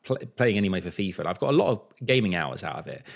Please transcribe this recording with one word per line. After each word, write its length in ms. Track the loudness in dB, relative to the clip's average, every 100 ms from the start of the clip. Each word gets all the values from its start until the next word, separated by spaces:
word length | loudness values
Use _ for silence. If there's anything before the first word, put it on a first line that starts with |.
pl-, 140 | -6 -6 -6 0
playing 220 | 2 4
any 120 | 2
money 120 | 0
for 80 | -4
fifa, 300 | -4 -4 -4
and 80 | -4
I've 120 | -2
got 120 | 2
a 40 | 4
lot 100 | 4
of 120 | 0 -4 _ 0
gaming 300 | 2 4 0
hours 280 | -2 -4
out 140 | -6 -8
of 100 | -10
it. 160 | -12 -12